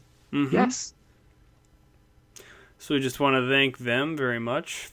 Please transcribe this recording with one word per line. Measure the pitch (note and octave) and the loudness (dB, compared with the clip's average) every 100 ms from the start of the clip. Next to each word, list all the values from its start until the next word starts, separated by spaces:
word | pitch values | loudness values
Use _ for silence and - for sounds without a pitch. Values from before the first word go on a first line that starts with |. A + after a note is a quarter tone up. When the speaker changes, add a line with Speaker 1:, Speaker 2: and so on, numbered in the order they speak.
| - _ _ | -12 _ _
Speaker 1:
Mm-hmm. | C#3+ C#3 E3+ | -2 0 2
Speaker 2:
Yes. | B3+ - - - _ _ _ _ _ _ _ _ _ _ _ _ _ - - - - _ | 2 -2 -10 -16 _ _ _ _ _ _ _ _ _ _ _ _ _ -20 -20 -20 -20 _
Speaker 1:
So | - | -2
we | D3 | 0
just | C3 - | 0 0
wanna | C#3 C3+ B2+ | 2 4 4
thank | C#3 C3+ B2 | 4 2 0
them | B2 B2 D3 D#3 | -2 0 -2 -2
very | B2+ A#2 | -2 -2
much | A#2 C#3+ E3+ - - | -2 -4 -6 -10 -14